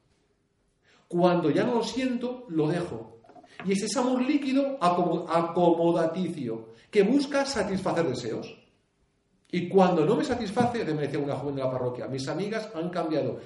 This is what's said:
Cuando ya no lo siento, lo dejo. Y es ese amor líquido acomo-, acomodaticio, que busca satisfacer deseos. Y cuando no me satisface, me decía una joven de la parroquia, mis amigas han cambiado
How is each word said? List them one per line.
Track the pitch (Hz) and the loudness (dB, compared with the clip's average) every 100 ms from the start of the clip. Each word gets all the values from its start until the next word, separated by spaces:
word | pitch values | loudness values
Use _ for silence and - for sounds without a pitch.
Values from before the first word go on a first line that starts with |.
| _ _ _ _ _ _ _ _ _ _ _ | _ _ _ _ _ _ _ _ _ _ _
Cuando | 175 180 175 156 | 2 4 4 4
ya | 165 | 2
no | 240 233 | 2 0
lo | |
siento, | - 254 254 233 247 254 - | -2 -2 -2 -2 -4 -8 -4
lo | 156 151 | 0 0
dejo. | 175 - 110 113 - - - - - 185 | 0 -4 -10 -12 -18 -20 -20 -20 -10 -2
Y | |
es | 196 | -2
ese | 214 269 | 0 0
amor | 254 247 | 0 2
líquido | 254 294 262 269 269 - | 2 0 2 2 2 2
acomo-, | 180 180 175 165 - | 2 2 2 0 0
acomodaticio, | 170 170 180 175 165 170 175 160 185 170 151 117 113 - - _ | 0 0 4 4 4 4 2 0 -2 -4 -4 -6 -8 -10 -20 _
que | 208 | 2
busca | 190 285 - 277 269 | 4 4 2 0 0
satisfacer | 220 196 185 190 160 139 | -2 -2 -2 -2 0 0
deseos. | 120 113 220 - - _ _ _ _ _ _ _ _ _ | -2 -6 -6 -8 -16 _ _ _ _ _ _ _ _ _
Y | 180 - | -4 2
cuando | 190 180 165 175 | 6 6 6 4
no | 262 | 2
me | |
satisface, | 262 240 202 247 233 233 156 | 0 -2 -2 0 0 0 -2
me | 151 | -2
decía | 139 147 | -2 -2
una | 143 135 | -4 -4
joven | 143 135 | -4 -4
de | |
la | 127 | -4
parroquia, | 127 123 120 113 | -2 -4 -6 -8
mis | 135 135 | -6 -6
amigas | 156 208 220 - | -4 -4 -4 -6
han | 160 175 | -6 -4
cambiado | 170 160 151 123 - | -4 -2 -2 -2 -6